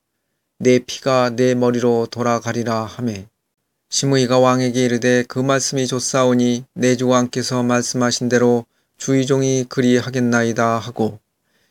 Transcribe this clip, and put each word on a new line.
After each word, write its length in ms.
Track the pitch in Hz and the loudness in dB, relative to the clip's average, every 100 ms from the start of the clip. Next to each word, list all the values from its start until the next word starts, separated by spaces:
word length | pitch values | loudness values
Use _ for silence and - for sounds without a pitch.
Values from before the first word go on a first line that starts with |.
| _ _ _ _ _ _ | _ _ _ _ _ _
내 200 | 123 123 | 2 2
피가 580 | - - 135 127 123 117 | 0 -8 -2 0 0 0
내 180 | 127 | 0
머리로 540 | 123 123 123 120 117 113 | 2 0 2 0 0 -2
돌아가리라." 720 | 117 120 117 117 117 117 110 | -4 -2 -2 -4 -6 -4 -4
하매 440 | 107 - 123 101 95 _ _ _ _ _ _ | -6 -6 -6 -6 -12 _ _ _ _ _ _
시므이가 500 | - 139 135 123 127 | -4 0 2 2 4
왕에게 460 | 127 127 127 123 | 4 4 0 0
이르되, 400 | 123 120 123 123 120 | 0 0 2 0 0
"그 100 | 127 | -4
말씀이 480 | 135 135 - 139 127 | -2 0 -2 -4 -4
좋사오니 760 | 127 - 135 127 123 123 120 131 | -4 -2 0 2 2 2 -2 -6
내 220 | - 123 123 | -2 0 2
주 120 | 127 | 2
왕께서 540 | 127 123 127 120 127 | 2 0 -4 -4 -2
말씀하신 640 | 123 120 120 127 123 120 123 | 0 0 -2 -2 -2 -2 0
대로 380 | 120 123 120 117 _ _ _ | 2 4 2 -2 _ _ _
주의 300 | - 135 131 | -2 0 2
종이 400 | 135 135 131 123 | 0 0 -2 -2
그리하겠나이다." 1080 | - 123 123 120 127 120 120 117 110 117 113 | 0 2 2 0 -2 0 2 0 0 0 -2
하고 400 | 120 120 110 107 _ _ _ _ _ | -6 -4 -4 -6 _ _ _ _ _